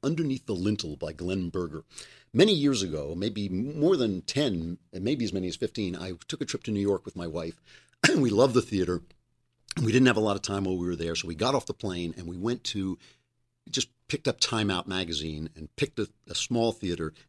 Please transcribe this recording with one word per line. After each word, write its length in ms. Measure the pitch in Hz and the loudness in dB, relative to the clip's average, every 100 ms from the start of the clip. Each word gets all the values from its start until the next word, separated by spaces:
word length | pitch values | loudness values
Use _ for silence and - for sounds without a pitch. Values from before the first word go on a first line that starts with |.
Underneath 420 | 143 160 151 135 - | 0 0 0 -2 -2
the 80 | |
Lintel 420 | 95 98 104 82 73 | 0 0 0 -4 -6
by 160 | 78 | -8
Glenn 380 | 80 87 95 87 | -4 -2 -2 -2
Berger. 340 | 92 85 78 - - - - _ | -2 -4 -8 -14 -18 -20 -20 _
Many 200 | 113 214 | 4 6
years 300 | 180 143 123 | 6 2 2
ago, 320 | 95 76 71 85 | -2 -4 -4 -4
maybe 320 | 101 92 101 | -4 -4 -2
more 480 | 92 131 151 156 175 | -2 -4 2 4 4
than 240 | 117 92 | 2 0
ten, 560 | - 139 143 87 82 87 _ | -2 0 0 0 -4 -8 _
and 120 | 92 | -6
maybe 220 | 101 143 107 | -2 -2 -2
as 80 | |
many 140 | 92 92 | -2 -4
as 80 | - | -4
fifteen, 400 | 110 - 95 85 | -6 -2 -4 -4
I 160 | 92 87 - | -8 -10 -10
took 140 | - | -6
a 40 | 143 | -4
trip 180 | - | -4
to 80 | - | -2
New 80 | 104 | 2
York 240 | 101 95 | 2 2
with 120 | - 90 | -2 -8
my 100 | 85 | -6
wife. 340 | 82 82 - _ - _ _ | -4 -6 -10 _ -20 _ _
<clears throat> 120 | - 311 | 2 4
We 140 | 127 | 4
loved 240 | 101 135 | 6 6
the 80 | 120 | 6
theater. 400 | - 101 90 90 - - _ _ _ _ - - | 2 0 0 -2 -6 -20 _ _ _ _ -8 -2
We 100 | 113 | 4
didn't 160 | 120 127 | 6 6
have 100 | 110 | 6
a 100 | 107 | 2
lot 80 | 101 | 0
of 80 | |
time 220 | - 98 95 | -2 -2 0
while 120 | 92 | 0
we 80 | 87 | -2
were 100 | 85 | -2
there, 200 | 85 82 | -2 -4
so 120 | 85 | -6
we 80 | 82 | -2
got 200 | 120 139 | 2 0
off 100 | - | -2
the 80 | |
plane 400 | - 104 87 85 76 | -6 -4 -4 -4 -6
and 120 | 82 | -10
we 100 | 90 | -4
went 260 | 107 120 - | -4 -4 -4
to, 340 | 101 95 87 - _ _ _ _ _ - | -4 -4 -4 -12 _ _ _ _ _ -8
just 160 | 131 - _ - | -6 -6 _ -8
picked 200 | 147 - | -4 -2
up 120 | - | -2
Time 300 | - 113 104 | 0 0 0
Out 180 | 90 92 | 0 -2
magazine 640 | 92 87 78 78 76 80 80 | -4 -2 -4 -4 -6 -8 -10
and 200 | 78 - | -16 -4
picked 200 | 143 - | -4 -2
a, 100 | 101 _ - | -6 _ -10
a 60 | - | -8
small 360 | - 113 117 | -2 2 0
theater 400 | 113 95 82 78 - | 0 -4 -4 -6 -8